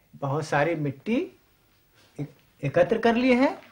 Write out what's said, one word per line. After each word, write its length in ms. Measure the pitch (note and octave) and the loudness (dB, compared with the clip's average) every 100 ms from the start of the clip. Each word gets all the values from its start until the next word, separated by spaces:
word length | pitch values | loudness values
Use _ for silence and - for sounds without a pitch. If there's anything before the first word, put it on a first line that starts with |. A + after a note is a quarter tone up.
| _ - | _ -10
बहुत 300 | C#3 C#3+ C#3+ | -6 -4 -2
सारी 300 | D3 D#3 E3 | 0 0 0
मिट्टी 560 | D3 B2 - B3 F#4+ - _ _ _ _ _ _ _ - | -4 -6 -2 -2 -2 -10 _ _ _ _ _ _ _ -12
एक-, 460 | C#3+ - _ _ C#3 | -12 -12 _ _ -2
एकत्र 320 | E3+ F3 G#3+ | 2 2 2
कर 180 | A#3 A3+ | 2 2
ली 200 | B3+ B3 | 2 4
है 260 | C#4+ F#4+ - | 2 0 -16